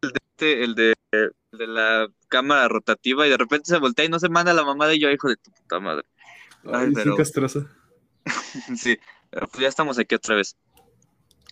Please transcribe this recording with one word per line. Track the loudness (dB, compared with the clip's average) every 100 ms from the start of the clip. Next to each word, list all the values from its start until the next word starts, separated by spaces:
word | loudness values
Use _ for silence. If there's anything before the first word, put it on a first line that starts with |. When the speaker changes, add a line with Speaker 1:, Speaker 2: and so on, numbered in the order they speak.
Speaker 1:
el | -6
de | -6 -10
este, | -4 0 0
el | 0
de, | 2 2 2 _
el | -2 -2 -4 _ -12
de | -8
la | -2 0 0 -2 _ -4
cámara | -2 2 4 4
rotativa | 2 0 -2 0 2 4
y |
de | 2
repente | 2 -2 0
se | 0
voltea | 2 0
y | 0
no | 0
se | 0
manda | 2 2
la | 2
mamada | 2 0 2
y | 2
yo, | 2
"Hijo | 2 0
de | -4
tu | _
puta | _ -8 -6
madre". | -4 -6 -8 _ -20 -20 -20 -20
Ay, | -8
Speaker 2:
Ay, | -2 0
sí, |
Speaker 1:
pero | 0 0 0
Speaker 2:
castroso. | 0 -2 -2 -4 -8 _ _ _ _ _
Speaker 1:
<laughs> | -10 -10 -10 -12 -10 -4
Sí, | -2 -2 -4 -20 _
pero | -10 -10
pues | -2
ya | -2
estamos | 0 -2 -2
aquí | 0
otra | -2 0 0
vez. | 0 -6 _ _ _ _ _ _ _ _ _